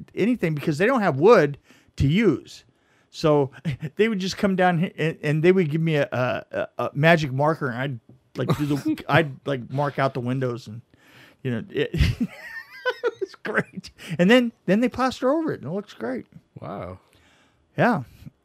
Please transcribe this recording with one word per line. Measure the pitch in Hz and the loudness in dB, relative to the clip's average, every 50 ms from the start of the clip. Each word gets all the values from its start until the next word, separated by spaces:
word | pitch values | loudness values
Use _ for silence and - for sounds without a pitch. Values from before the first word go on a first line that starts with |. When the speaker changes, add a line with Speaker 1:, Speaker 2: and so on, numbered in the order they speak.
| 151 _ - | -12 _ -4
Speaker 1:
anything | - 240 240 254 226 - 165 156 | -2 0 0 0 0 0 -2 -2
because | 143 - 170 151 139 | -2 -2 -2 0 2
they | 190 | 2
don't | 233 277 247 | 2 2 2
have | 202 180 139 | 2 0 2
wood | 131 156 214 240 196 151 143 147 - _ _ - _ _ _ - | 4 6 8 8 8 6 4 0 -6 _ _ -20 _ _ _ -2
to | - 147 135 | 0 2 2
use. | 156 202 233 190 131 - 62 - - - _ _ _ _ _ _ _ _ _ _ | 4 4 4 4 2 0 -4 -14 -20 -20 _ _ _ _ _ _ _ _ _ _
So | - - - 156 147 147 139 131 - - - 170 | -10 -2 2 4 4 4 2 0 -4 -8 -6 -6
<laughs> | 127 - - 143 - | -6 -6 -8 -6 0
they | - 214 226 | 2 2 2
would | 226 185 | 2 -2
just | 185 185 - | -4 -4 -4
come | - - 196 190 | 0 0 0 2
down | 180 180 180 175 156 180 - - - | 4 2 4 4 2 0 -2 -2 -2
and, | 151 160 143 - | -2 -2 -2 -2
and | - 151 147 156 | -2 0 0 4
they | 151 180 | 4 4
would | 185 190 180 147 | 4 4 2 0
give | 147 165 | 0 0
me | 165 165 156 | 0 2 2
a, | 143 139 - | 0 0 0
a, | - 120 127 120 101 92 - - - 101 - - _ - | -2 -2 -2 -2 -2 -6 -6 -6 -6 -6 -6 -6 _ -6
a | 120 - - | -6 -4 -2
magic | 143 147 160 175 165 156 135 | 2 4 6 6 4 2 -2
marker, | 127 131 143 156 160 - - 127 | -2 0 0 0 0 0 -4 -6
and | 113 123 | -4 -4
I'd, | 135 147 127 113 _ _ - _ _ _ - | -6 -6 -8 -10 _ _ -20 _ _ _ -6
like, | - 127 123 131 123 | -6 -2 -2 0 0
do | 151 | 0
the, | 143 147 135 - 311 311 - - | -2 -2 -2 -2 -4 -4 -4 -2
<laughs> | - | -2
I'd, | 139 160 170 143 131 - - | -2 -2 -2 -4 -8 -12 -8
like, | 139 139 127 113 - | -8 -8 -8 -8 -8
mark | 131 139 147 143 - - | -6 -4 -4 -4 -2 -2
out | 139 131 - | -2 -2 -2
the | 131 | -4
windows, | 120 123 127 139 131 123 123 117 - | -6 -4 -4 -4 -4 -6 -6 -8 -12
and, | - 107 117 - _ _ _ _ _ - - - - _ _ | -16 -18 -18 -18 _ _ _ _ _ -20 -20 -20 -20 _ _
you | - 131 | -8 -6
know, | 120 110 101 98 | -6 -6 -8 -6
it, | - - - - | -4 -4 -4 -2
<laughs> | - 165 - - - - - - - - 906 932 906 960 - - - 523 508 494 480 466 - 466 453 - | 0 0 0 0 0 -2 -4 -8 -8 -14 -18 -16 -14 -16 -16 -18 -14 -6 -6 -6 -4 -2 -4 -6 -6 -6
it's | 381 - - | -10 -12 -12
great. | - - - 415 220 - - - 190 - - _ - - - 170 135 | -14 -10 -4 -4 -4 -4 -4 -10 -16 -16 -16 _ -18 -12 -8 -2 2
And | 175 190 | 4 6
then, | 240 254 240 233 - _ - | 6 4 4 0 -6 _ 0
then | - 185 214 | 0 2 2
they | 254 240 | 2 0
plaster | - - 254 262 - - - 254 | -2 -2 -4 -4 -4 -2 -2 0
over | 285 330 320 277 | 0 0 -2 -4
it, | - - | -6 -8
and | - 135 | -8 -8
it | 170 | -8
looks | 208 202 - - | -10 -10 -12 -14
great. | - 220 240 262 226 - _ - - _ _ - - | -10 -8 -8 -8 -10 -12 _ -20 -20 _ _ -18 -16
Speaker 2:
Wow. | - - 95 98 95 87 92 - _ _ _ _ _ _ _ _ _ _ _ _ _ _ - | -14 -12 -10 -10 -10 -12 -14 -16 _ _ _ _ _ _ _ _ _ _ _ _ _ _ -2
Speaker 1:
Yeah. | - 165 240 233 147 120 - - - - - _ _ | 0 2 2 2 0 -4 -10 -16 -20 -20 -20 _ _